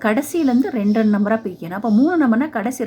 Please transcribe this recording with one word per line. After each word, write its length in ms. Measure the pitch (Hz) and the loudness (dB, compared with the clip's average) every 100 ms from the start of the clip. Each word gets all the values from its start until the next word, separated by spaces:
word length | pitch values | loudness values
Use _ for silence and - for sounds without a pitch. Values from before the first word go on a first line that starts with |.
| 214 | -2
கடைசியிலேருந்து 680 | 220 302 349 277 240 381 247 | -2 -2 -2 2 2 0 0
ரெண்டு 100 | 202 | 0
ரெண்டு 260 | 220 214 208 | 2 2 2
நம்பரா 180 | 208 226 | 0 -2
பிரிக்கணும். 360 | 196 175 165 190 | -4 -10 -10 -6
அப்ப 100 | 233 | 0
மூணு 380 | 214 302 349 254 | 2 4 4 2
நம்பர்னா 220 | 220 302 | 2 0
கடைசி 300 | 226 214 262 | -4 -6 -4